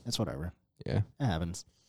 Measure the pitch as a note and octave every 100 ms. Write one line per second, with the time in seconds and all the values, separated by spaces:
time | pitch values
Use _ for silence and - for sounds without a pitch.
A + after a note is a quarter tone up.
0 | - - A2+ C2 E2+ - _ - - -
1 | - - C3+ E2 E2+ F2+ - _